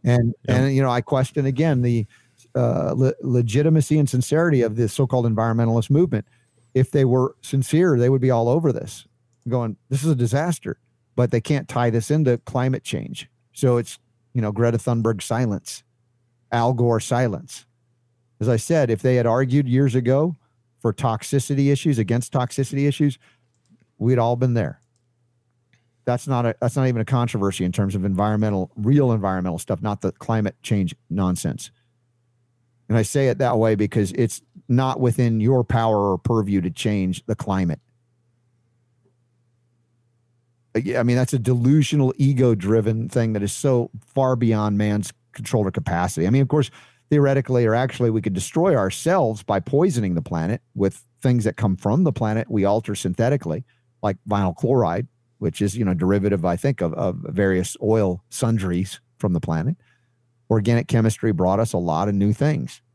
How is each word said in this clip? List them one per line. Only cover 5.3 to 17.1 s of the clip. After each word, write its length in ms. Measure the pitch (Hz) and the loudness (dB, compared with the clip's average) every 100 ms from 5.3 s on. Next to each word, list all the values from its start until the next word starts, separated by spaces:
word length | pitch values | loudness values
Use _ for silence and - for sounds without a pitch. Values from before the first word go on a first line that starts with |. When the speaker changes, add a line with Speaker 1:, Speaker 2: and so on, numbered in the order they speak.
| 110 113 113 117 117 107 | 0 0 2 2 0 2
Speaker 1:
movement. 360 | 143 175 107 - _ _ _ _ | 2 2 -2 -6 _ _ _ _
If 160 | 131 131 | -2 0
they 140 | 147 | 2
were 320 | 131 127 131 - | 2 2 0 -4
sincere, 540 | - 135 127 156 180 123 | -4 -4 0 2 4 4
they 100 | 120 | 2
would 120 | 135 | 2
be 100 | 131 | 2
all 180 | 117 117 | 2 2
over 240 | 147 165 | 2 0
this, 340 | 113 - - - _ _ _ 117 | -2 -8 -16 -20 _ _ _ -4
going, 280 | 123 113 101 _ | -4 -4 -8 _
"This 140 | 131 | -4
is 60 | 156 | 0
a 40 | |
disaster," 640 | 135 120 135 170 165 - - _ _ _ - | 0 2 0 0 -4 -6 -12 _ _ _ -2
but 140 | 123 | 0
they 80 | 120 | 0
can't 280 | - 143 - | 0 -4 -2
tie 220 | 123 120 | 0 0
this 200 | 113 - | 0 0
into 280 | 151 139 120 | 0 2 0
climate 440 | - 127 131 131 | -2 -4 -2 -4
change. 440 | - 85 - - - _ _ | -6 -8 -8 -14 -18 _ _
So 240 | - 131 120 | -2 0 0
it's, 200 | 113 - _ _ _ | -2 -14 _ _ _
you 80 | 127 | -4
know, 120 | 107 | -2
Greta 260 | 104 117 117 | 0 0 0
Thunberg 420 | - 117 113 104 | -2 0 0 -2
silence, 600 | - 113 120 101 - - _ _ _ _ _ _ _ | -4 -2 -2 -4 -8 -16 _ _ _ _ _ _ _
Al 200 | 117 120 | 0 0
Gore 280 | 123 120 113 | 2 2 0
silence. 680 | - | 0